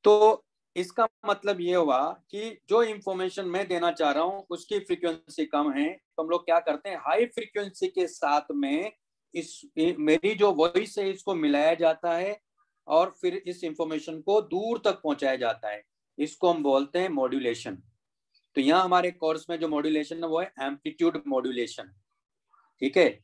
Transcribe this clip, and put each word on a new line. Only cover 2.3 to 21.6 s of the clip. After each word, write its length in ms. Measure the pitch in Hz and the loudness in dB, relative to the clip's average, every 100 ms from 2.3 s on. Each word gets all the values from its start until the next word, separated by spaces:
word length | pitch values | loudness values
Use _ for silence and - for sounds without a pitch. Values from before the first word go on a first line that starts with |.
कि 180 | 202 220 208 _ | -10 -10 -12 _
जो 120 | 214 | 2
information 640 | 226 208 202 185 185 190 | 2 -2 -6 -4 -4 -6
मैं 220 | 185 180 190 | -6 -4 -2
देना 240 | 175 170 | 0 0
चाह 200 | 170 151 | 2 0
रहा 120 | 143 | 2
हूँ 220 | 170 196 - | -2 -4 -10
उसकी 300 | 170 - 208 | -12 -4 -6
frequency 680 | 190 175 170 160 _ - | -4 -4 -2 -4 _ -6
कम 260 | 151 147 147 | -2 0 0
है, 180 | 135 156 | 0 -2
तो 320 | 190 _ - | -4 _ -8
हम 60 | 160 | -2
लोग 160 | 170 | -2
क्या 140 | 170 165 | 2 0
करते 300 | 165 143 196 | 2 -4 -6
हैं, 80 | 165 | -8
हाई 280 | 143 190 | -2 0
frequency 640 | 233 - 220 208 202 - 185 | 0 -4 -8 -8 -8 -6 -4
के 200 | 190 175 | -2 -4
साथ 440 | - 151 147 - | -2 0 0 0
में 400 | 143 139 151 208 _ _ _ _ | -4 -2 -2 -4 _ _ _ _
इस, 280 | 170 156 - - - | -10 -10 -16 -12 0
मेरी 560 | 160 151 151 160 196 | 0 2 2 4 2
जो 160 | 208 202 | 4 2
voice 460 | 156 170 180 214 202 | 4 2 2 -2 -4
है 100 | 196 | -4
इसको 260 | 190 - | -4 -4
मिलाया 380 | 180 151 143 156 | 0 2 2 2
जाता 400 | 165 165 160 170 | 4 2 0 -2
है 260 | 170 190 208 _ _ _ _ - | -2 -4 -6 _ _ _ _ 0
और 260 | 156 185 - | 2 2 -2
फिर 140 | 180 | -4
इस 280 | 190 180 180 | -4 -10 -8
information 580 | 170 156 160 156 156 160 | -8 -4 -4 -4 -6 -8
को 200 | 175 214 | 0 0
दूर 400 | 208 175 226 233 | 0 -4 -4 0
तक 160 | 208 - | 0 0
पहुंचाया 340 | 156 143 135 | -4 0 0
जाता 340 | 131 117 113 107 | 0 -2 -4 -8
है, 140 | 104 _ _ _ - | -10 _ _ _ -6
इसको 320 | 151 - 180 | -6 0 2
हम 140 | 170 | 2
बोलते 360 | 143 135 139 175 | 2 2 2 -2
हैं 100 | 185 | -2
modulation। 720 | 147 127 135 123 117 120 - _ _ _ _ _ _ _ | 0 -2 0 -2 -4 -8 -12 _ _ _ _ _ _ _
तो 60 | - | 0
यहाँ 220 | 135 175 | 4 4
हमारे 280 | 185 180 180 | 4 2 2
course 340 | 175 160 156 - | -2 -2 -2 -6
में 100 | 165 | -4
जो 80 | 160 | -2
modulation 560 | 151 156 156 147 165 | 0 0 -2 -2 -6
है 60 | 165 | -2
वो 100 | 160 | -2
है 120 | 185 - | -4 -6
amplitude 640 | 135 139 156 151 170 - 143 | -8 -6 -10 0 0 0 -2
modulation, 640 | 131 131 123 | -2 -2 -4